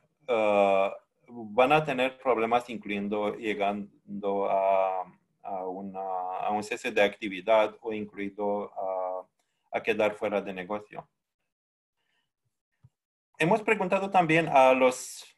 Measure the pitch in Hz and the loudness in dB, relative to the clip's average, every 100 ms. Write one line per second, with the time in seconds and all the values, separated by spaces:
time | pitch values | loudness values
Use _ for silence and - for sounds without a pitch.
0 | _ _ - 113 107 101 98 98 98 - | _ _ -2 2 4 6 6 4 2 -2
1 | _ _ - 120 110 104 127 156 151 127 | _ _ -20 -16 -6 2 4 4 2 0
2 | 131 - 131 113 113 120 123 110 101 101 | -2 -2 0 2 2 0 0 -10 -6 -6
3 | 101 104 104 104 110 101 101 104 98 _ | -4 -2 -2 -4 -4 -2 -2 -2 -8 _
4 | - 101 101 98 98 98 95 95 95 92 | -14 -8 -4 -2 0 2 4 2 2 -2
5 | 92 - _ _ 110 95 92 92 98 95 | -8 -14 _ _ -12 -8 -8 -10 -10 -10
6 | 95 92 90 92 - 104 104 120 123 107 | -8 -6 -6 -6 -4 -4 -4 -8 -4 2
7 | 101 - 107 95 98 110 107 107 117 107 | 0 0 -10 -6 2 2 2 -2 -10 -8
8 | 104 98 101 98 104 101 98 - 95 95 | -10 -10 -10 -6 -4 -4 -6 -8 -6 -4
9 | 92 92 - _ _ _ - 117 120 107 | -6 -8 -12 _ _ _ -10 -8 -4 0
10 | 107 104 107 101 95 92 90 104 - - | -2 -2 -4 -4 -4 -10 -8 -10 -12 -20
11 | - _ _ _ _ _ _ _ _ _ | -20 _ _ _ _ _ _ _ _ _
12 | _ _ _ _ _ _ _ _ _ _ | _ _ _ _ _ _ _ _ _ _
13 | _ _ _ - 160 220 226 208 185 196 | _ _ _ -2 2 2 2 0 0 0
14 | 196 190 160 160 165 131 262 262 254 254 | 2 2 4 4 4 6 6 6 4 2
15 | - - - | -8 -16 -20